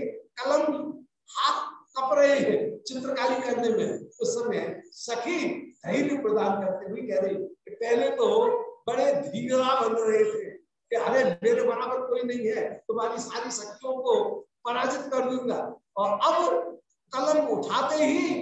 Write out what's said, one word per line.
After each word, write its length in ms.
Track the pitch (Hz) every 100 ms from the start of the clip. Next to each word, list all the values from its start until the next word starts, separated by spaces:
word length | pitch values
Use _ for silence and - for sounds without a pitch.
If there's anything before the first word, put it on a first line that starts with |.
| - - - -
कलम 360 | 269 294 294 285 302 - - _ -
हाथ 340 | 190 254 - - - _ 262
कप 160 | 262
रहे 260 | 285 285 269
हैं 380 | - - - -
चित्रकारी 560 | - 254 269 262 254 254
करने 280 | 254 240 233
में। 400 | 214 - - - -
उस 120 | -
समय 480 | 233 226 180 - - -
सखी 460 | - - 233 240 349 277 - - -
धैर्य 400 | - 262 294 285
प्रदान 440 | 214 208 196 196
करते 280 | 190 - 190
हुए 100 | 226
कह 160 | 247 190
रही 140 | 190 -
कि 360 | - - -
पहले 360 | - 233 240 -
तो 160 | - 220 - 240 - - - -
बड़े 180 | 254 285 -
धीरा 580 | - 226 247 254 254 269
बन 140 | 226 226
रहे 260 | 220 214 208
थे 240 | - -
कि 460 | - _ _ - -
अरे 260 | - 262
मेरे 380 | 208 170 220 240
बराबर 440 | - 226 - 262 254
कोई 160 | 247 247
नहीं 220 | 247 220
है, 220 | 220 220 -
तुम्हारी 420 | - 220 226 233
सारी 320 | - 233 254
शक्तियों 420 | 233 208 208 262 262
को 260 | 254 214 - - - _ 240
पराजित 360 | 247 262 285
कर 260 | - 262 247
दूंगा, 300 | 254 247 - - - _ -
और 220 | 202 -
अब 580 | 302 330 339 - - - _ _ _
कलम 340 | 254 294 302 262
उठाते 560 | 214 - 220 269 311 285
ही, 280 | - 330 -